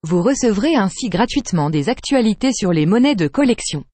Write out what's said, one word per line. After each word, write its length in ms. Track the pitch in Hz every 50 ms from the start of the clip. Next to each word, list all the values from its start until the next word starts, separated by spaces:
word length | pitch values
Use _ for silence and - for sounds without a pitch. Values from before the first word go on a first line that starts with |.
| -
Vous 180 | 156 180 175
recevrez 520 | 175 233 277 - - 233 208 190 214 311 330
ainsi 360 | 254 196 190 - - - 220
gratuitement 580 | 170 180 240 254 - 285 240 - - 165 147 147
des 220 | 160 151 139 170
actualités 640 | 254 - - - 277 262 233 220 208 - - 269 247
sur 180 | - - 180
les 140 | 175 156 151
monnaies 280 | 156 202 240 247 285 294
de 140 | 196 165 143
collection. 560 | - - 294 247 233 - - - - 147 127 _